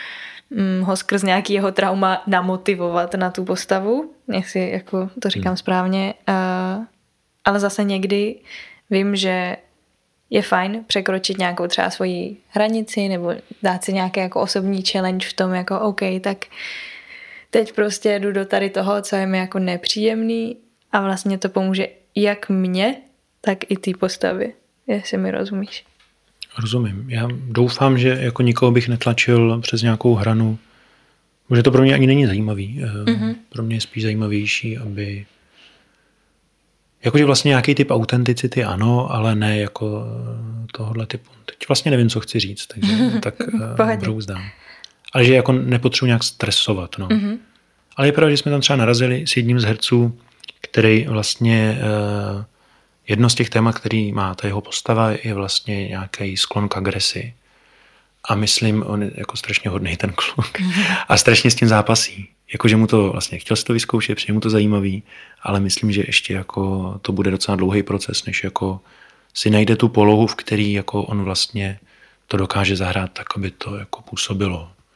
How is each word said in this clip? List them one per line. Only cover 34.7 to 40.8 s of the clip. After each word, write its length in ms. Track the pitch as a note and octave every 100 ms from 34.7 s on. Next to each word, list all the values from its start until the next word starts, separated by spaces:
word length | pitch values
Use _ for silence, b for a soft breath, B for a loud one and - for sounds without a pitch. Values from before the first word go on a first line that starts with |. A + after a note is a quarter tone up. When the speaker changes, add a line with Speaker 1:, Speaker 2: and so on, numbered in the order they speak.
| A2
Speaker 2:
aby... 480 | G#2+ G2+ G2+ G2+ G2+ _ b b b b b b b b b _ _ _ _ _ _ _
Jakože 200 | A#2+ D3
vlastně 240 | C#3+ C3+ D3
nějaký 260 | C3 B2
typ 160 | C#3+ C3+
autenticity 720 | B2 A2 B2 B2 A#2+ B2+ C3
ano, 480 | G#2 F#2+ A#2 A#2+ B2+
ale 220 | A2+ A2+
ne 240 | G#2+ G#2+ G#2
jako, 440 | G#2 - G#2+ G#2+ A2+ A2+ A#2 A2+ A2+ A2+
eh, 40 | A2+
tohodle 340 | -